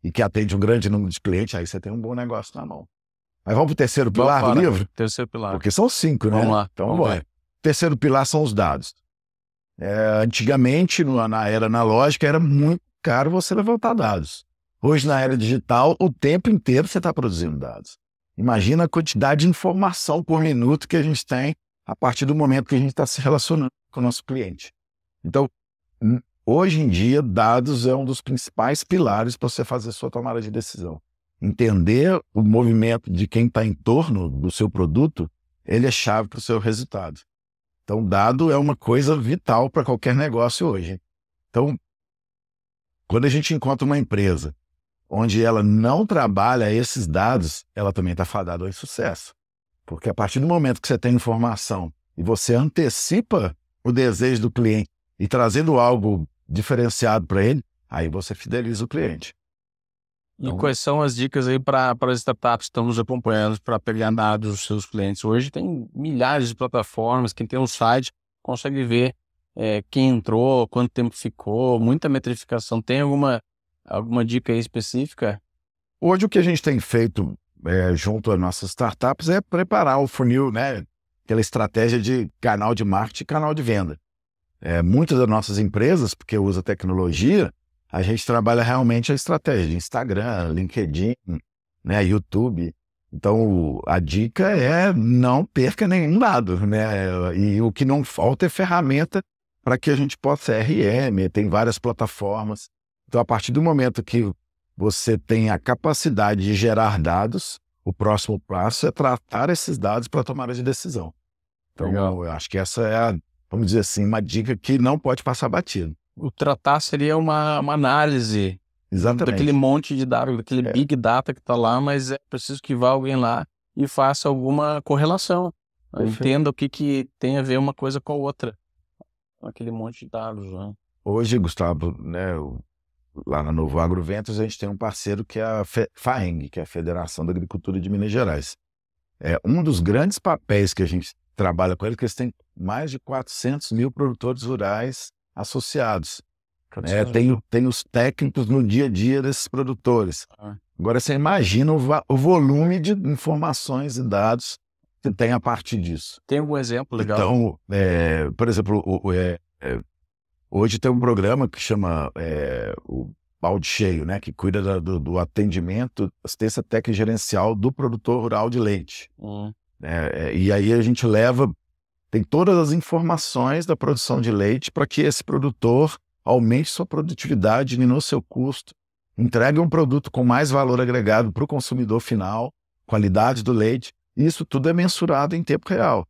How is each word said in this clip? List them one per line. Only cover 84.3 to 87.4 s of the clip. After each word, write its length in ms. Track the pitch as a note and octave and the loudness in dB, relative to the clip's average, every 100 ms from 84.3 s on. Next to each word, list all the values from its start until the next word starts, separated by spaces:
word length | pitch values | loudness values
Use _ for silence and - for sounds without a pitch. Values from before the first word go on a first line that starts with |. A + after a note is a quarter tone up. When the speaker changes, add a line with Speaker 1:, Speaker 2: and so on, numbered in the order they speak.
| _ _ _ | _ _ _
Speaker 1:
É, 220 | - E2+ | -2 0
muitas 360 | E2+ A#2+ D#3+ C3+ | 4 4 4 4
das 100 | A#2+ | 4
nossas 300 | G#2+ G#2 G2+ | 2 0 -2
empresas, 560 | G#2 G#2 B2+ F3+ A2+ | 0 2 2 2 0
porque 220 | - - G#2+ | -4 -4 0
usa 260 | G2 F#2 | 0 0
tecnologia, 880 | F#2 G2 F#2 F#2 F2+ D#2 A#2 G3+ | -2 -4 -2 0 0 2 4 4